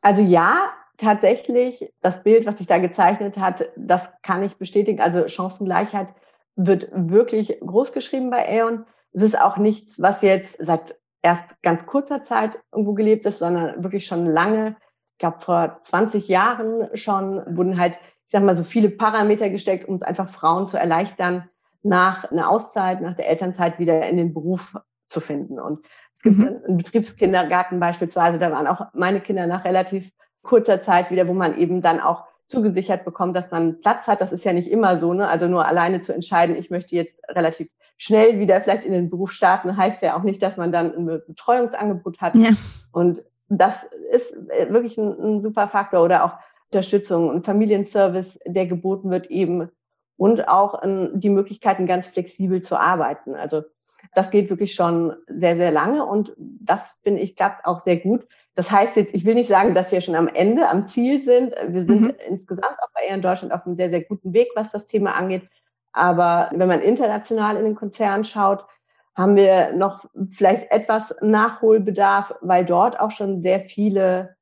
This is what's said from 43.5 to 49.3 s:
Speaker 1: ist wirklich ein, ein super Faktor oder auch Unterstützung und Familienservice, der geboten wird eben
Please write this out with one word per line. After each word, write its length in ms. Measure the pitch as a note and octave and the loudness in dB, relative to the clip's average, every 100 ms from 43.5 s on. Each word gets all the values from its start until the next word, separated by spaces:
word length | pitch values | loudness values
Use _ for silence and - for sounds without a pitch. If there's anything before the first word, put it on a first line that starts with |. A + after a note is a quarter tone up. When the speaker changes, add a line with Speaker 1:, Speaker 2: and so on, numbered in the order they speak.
| G3+ F#3+ G3+ - - - | 2 2 2 -14 -18 0
Speaker 1:
ist 200 | B3 A#3+ - - - A#3+ | 0 0 -16 -6 -2 2
wirklich 280 | A3 A#3+ A3+ | 0 0 -4
ein, 220 | G#3 - | -4 -2
ein 220 | G#3+ G#3 | -2 -2
super 260 | G#3 G#3+ G#3 | -2 -2 -2
Faktor 380 | G#3 G3 F3+ E3+ | -2 0 2 4
oder 180 | F3 | 4
auch 100 | D#3 - - _ _ | 2 -4 -20 _ _
Unterstützung 560 | G3+ F#3 G3+ G3+ E3+ E3 | -4 0 -2 0 0 0
und 180 | D3+ F3 | -2 -2
Familienservice, 960 | G#3 G#3+ G3+ G3+ G#3+ G3 F#3 F#3 - - | 0 2 0 0 2 2 0 -8 -14 -8
der 200 | F3+ F#3 | -4 -2
geboten 440 | F3 F#3 F#3+ F#3+ | -4 -4 -4 -2
wird 200 | F3+ | -4
eben 380 | F3+ | -4